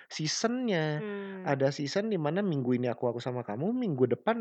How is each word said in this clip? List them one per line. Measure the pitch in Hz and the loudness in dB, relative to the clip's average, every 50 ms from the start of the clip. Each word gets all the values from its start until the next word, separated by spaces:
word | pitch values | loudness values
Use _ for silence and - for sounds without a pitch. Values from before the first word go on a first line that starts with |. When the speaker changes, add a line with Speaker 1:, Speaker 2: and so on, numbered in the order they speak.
| - - - | -16 -10 -6
Speaker 1:
season-nya. | - 156 151 - - - 226 240 254 254 226 190 160 156 151 151 151 | -4 -4 -2 -2 0 0 0 0 0 0 0 2 2 2 0 0 -2
Speaker 2:
Mmm. | - 208 202 202 196 196 190 190 180 | -4 -6 -6 -8 -8 -10 -10 -6 -2
Speaker 1:
Ada | 151 143 135 135 139 143 | 0 2 4 4 2 2
season | - 147 135 - 196 208 226 208 | 0 -4 -2 0 0 0 0 0
di | 170 | 0
mana | 151 147 160 196 208 | 0 0 0 2 2
minggu | 190 156 139 123 123 127 | 2 0 2 2 2 2
ini | 120 123 120 | 2 2 0
aku, | 113 - - 120 | -2 0 -2 -2
aku | 117 120 - | -2 -2 -4
sama | 127 123 123 117 | -4 -4 -4 -4
kamu, | - 104 120 156 208 247 | -4 -4 -2 -2 0 0
minggu | 254 247 190 147 127 127 117 120 | 0 0 0 2 4 4 4 2
depan | - - 214 226 233 | 2 0 0 0 0